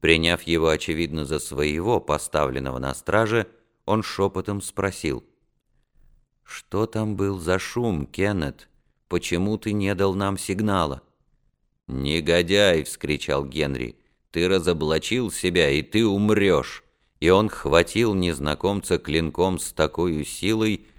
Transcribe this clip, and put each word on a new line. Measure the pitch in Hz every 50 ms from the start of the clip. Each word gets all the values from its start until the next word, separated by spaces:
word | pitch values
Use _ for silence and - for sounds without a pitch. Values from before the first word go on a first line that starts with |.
| -
Приняв | 82 82 80 82 85 87 82 -
его, | - 82 82 78 80
очевидно, | 78 76 - - 82 78 85 73 73 80 76
за | 65 76 73
своего, | - - 76 67 76 76 76 78 85 107 120 101
поставленного | - - 76 73 - - - 78 76 69 64 65 67 65 64 64
на | 64 67 67
страже, | - - - - 107 113 107 110 117 101 - - _ _ _ _ _ _
он | - 98 110 104
шепотом | - - - 98 98 - 98 92 - 104 101
спросил: | - - - - 95 98 92 - - 78 67 58 - _ _ _ _ _ _ _ _ _ _ _ _ _ _ _ - - _ _ _ _ _ _ _
«Что | - - - - _ - 95 110
там | 110 - 110 110 107 104
был | 92 98 98 98 95
за | 82 80 90 95
шум, | - - - 120 120 117 98 78 71
Кеннет? | - - - 92 101 104 95 78 69 65 - - _ _ _ _ _ _ _ _ _
Почему | 87 87 - - - 87 92 101 107
ты | 104 - 110 104
не | 104 98 98 101
дал | 90 98 98 95
нам | 95 101 98 98
сигнала?» | 95 - - 98 92 107 107 101 95 85 76 67 65 _ _ _ _ _ _ _ _ _ _ _ _ _ _ _ _ _
«Негодяй!» — | - 65 65 69 69 76 82 80 78 82 87 90 85 95 101 104 98 87 80 73
вскричал | - - - - 71 73 71 - - 71 69 71
Генри. | 69 65 76 76 69 69 64 62 58 57 _ _ _ _ _ _ _
«Ты | - 82 85
разоблачил | 92 95 95 82 90 87 80 78 76 78 80 - - 107 123 127 104
себя, | - - - 92 85 90 82 71
и | 69 73
ты | 76 - - 107 117
умрешь!» | 110 98 98 104 104 107 104 98 98 90 73 65 - - - _ _ _ _ _ _ _ _
И | - 82
он | 92 95 107 107
хватил | - - - 71 71 85 87 - - 104 117 117 101
незнакомца | 95 90 87 82 65 69 73 76 - - 92 101 101 - - 92 80
клинком | - - 71 80 82 80 73 - 87 95 92 82
с | - - -
такой | - 78 76 - - 85 90 82 76 73
силой, | - - - - 95 110 110 110 107 104 - - - _